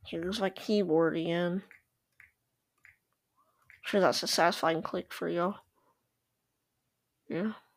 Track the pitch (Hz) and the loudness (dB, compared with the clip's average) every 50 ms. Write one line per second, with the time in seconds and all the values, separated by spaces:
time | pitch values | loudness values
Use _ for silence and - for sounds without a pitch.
0 | - - - 170 165 180 196 226 196 190 190 - - - 214 208 196 175 156 160 | -14 -10 -8 -6 -6 -4 -4 -2 -2 -4 -4 -6 -4 0 2 2 2 4 4 4
1 | 165 160 156 165 165 170 170 170 175 175 175 196 - - - - _ _ _ _ | 4 4 2 0 -2 -2 0 0 0 0 -2 -4 -6 -8 -20 -20 _ _ _ _
2 | _ _ _ _ - _ _ _ _ _ _ _ _ _ _ _ _ - _ _ | _ _ _ _ -20 _ _ _ _ _ _ _ _ _ _ _ _ -20 _ _
3 | _ _ _ _ _ _ _ _ _ _ _ _ _ _ - _ - - - 202 | _ _ _ _ _ _ _ _ _ _ _ _ _ _ -20 _ -8 0 2 4
4 | 185 151 123 - - - - - 165 170 175 - - 165 165 160 - - - 185 | 4 4 4 2 -2 -2 2 4 4 4 2 2 0 0 0 0 -2 -4 -6 -6
5 | 175 _ - - 170 170 170 170 170 185 208 - _ _ _ _ _ _ _ _ | -8 _ -10 -6 -4 -4 -2 0 0 -2 -2 -6 _ _ _ _ _ _ _ _
6 | _ _ _ _ _ _ _ _ _ _ _ _ _ _ _ _ _ _ _ _ | _ _ _ _ _ _ _ _ _ _ _ _ _ _ _ _ _ _ _ _
7 | _ _ _ _ _ _ - 165 196 220 220 - _ _ _ | _ _ _ _ _ _ -6 -4 -4 -4 -6 -8 _ _ _